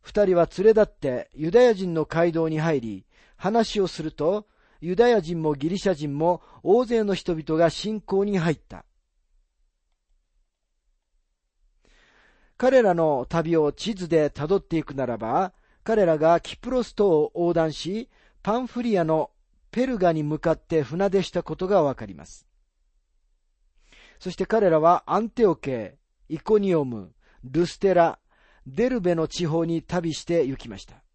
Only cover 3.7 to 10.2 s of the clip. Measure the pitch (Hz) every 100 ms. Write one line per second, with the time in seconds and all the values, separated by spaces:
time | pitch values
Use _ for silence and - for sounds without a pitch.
3.7 | 214 185 - 156 - 151 208 - _ _
4.7 | _ 165 185 240 226 156 175 156 143 151
5.7 | 190 202 143 151 143 165 170 _ - 156
6.7 | 226 233 233 208 180 - 160 156 160 165
7.7 | - 208 220 - 196 202 190 165 143 _
8.7 | 90 - _ _ _ _ _ _ _ _
9.7 | _ _ _ _ _